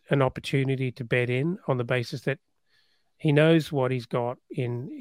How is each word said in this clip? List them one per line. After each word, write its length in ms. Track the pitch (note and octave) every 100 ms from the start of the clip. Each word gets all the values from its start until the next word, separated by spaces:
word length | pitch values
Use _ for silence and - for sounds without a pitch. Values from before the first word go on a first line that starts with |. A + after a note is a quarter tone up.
| -
an 120 | C#3+
opportunity 680 | C3 - - C#3 C3+ C3 C3
to 100 | -
bed 260 | A#2 B2+ B2
in 300 | B2 D3+ F#3 -
on 100 | B2+
the 60 |
basis 380 | A#2+ B2+ A#2+ C#3+
that 180 | - C3+ _ _ _ _ _ _ _ _
he 140 | D#3
knows 380 | C#3+ D#3 E3 D3
what 200 | C#3+ B2+
he's 140 | C3 A#2
got 320 | B2+ A#2+ B2+ -
in, 400 | - B2 A#2+ D3 D4+